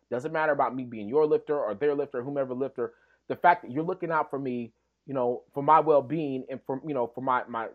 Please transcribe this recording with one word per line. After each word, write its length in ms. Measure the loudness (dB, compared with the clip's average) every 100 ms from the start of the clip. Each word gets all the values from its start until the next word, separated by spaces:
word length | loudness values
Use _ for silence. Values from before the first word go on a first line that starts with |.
| -8
Doesn't 220 | -6 -4
matter 180 | 0 2
about 240 | 2 0 -2
me 80 |
being 240 | -8 -8 0
your 180 | 2 4
lifter 340 | 2 0 -2
or 140 | -2
their 220 | 0 0 0
lifter, 260 | -2 -6
whomever 320 | -4 -4 -4
lifter. 400 | -4 -4 -4 -6 -8 _ _ -10
The 60 | 2
fact 280 | 4 4
that 80 | 0
you're 120 | -4
looking 280 | -4 -4 -2
out 180 | -2 -2
for 80 | -4
me, 360 | -4 -6 -8 _ _ _ -8
you 60 |
know, 300 | -2 -2 -2 -6
for 100 | 0
my 160 | 6 6
well-being 680 | 6 4 2 -2 -4 -6 -8
and 100 | -10 -8
for, 160 | -8 -4
you 80 |
know, 140 | -4 -4
for 140 | -4
my, 220 | 0 0 -2
my, 220 | -6 -8